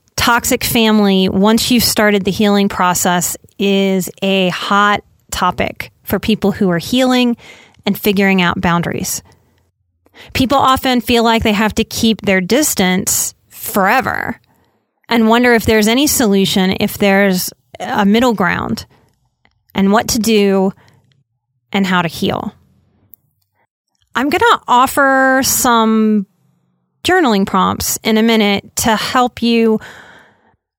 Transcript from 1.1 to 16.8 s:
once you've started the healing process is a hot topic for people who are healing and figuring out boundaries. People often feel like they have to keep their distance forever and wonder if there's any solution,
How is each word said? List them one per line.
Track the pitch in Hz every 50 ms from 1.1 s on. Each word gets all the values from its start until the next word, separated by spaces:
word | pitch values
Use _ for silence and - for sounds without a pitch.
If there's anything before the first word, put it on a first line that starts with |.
| 190 190 185 185
once | - 190 196 214 226 226 - -
you've | 254 233 -
started | - - - 214 208 208 202 185
the | 202
healing | 185 - 214 208 202 202 196 202
process | - - 180 180 175 - - 190 180 180 175 - - - - - _
is | - 196 196 196 196 196 190 190 190 175 - - _
a | - 196 190 190 185 180
hot | 165 - - - 202 202 208 208 208 - - _ _ _ _ _
topic | - - 185 180 - - - - - - - - _ _
for | _ - 220 190
people | - - 214 - - 196
who | - - 208 180
are | 175 165
healing | - - 240 254 262 254 254 247 247 240 240 - - - - - - _ _ _ -
and | - 190
figuring | - - 220 196 202 196 196 190 190
out | 180 175 - 185
boundaries. | 185 180 170 175 160 - - - 185 - - - - _ _ _ _ _ _ _ _ _ _ _ _ _ _ _ _ _ _ - - -
People | - - 262 226 285 269
often | - 262 262 269 - 262 247 247
feel | - - 247 233
like | 226 233 226 226 220
they | 226
have | 202 190 226 208 -
to | - 220
keep | - - - 233 226 220 -
their | - 208 190 185
distance | 185 175 220 285 302 - - - 190 185 185 190 - - - - - - - _ _ _
forever | - - - - - 214 185 196 240 262 202 - - 50 - - 226 - _ _ _ _ _ _ _ _ _ _ _ _ _ -
and | 226 233 226 220
wonder | 226 240 247 247 233
if | 226 -
there's | 233 220 220 208
any | 220 233 262 302 277
solution, | - - 262 202 196 196 196 - - 202 185 185 - -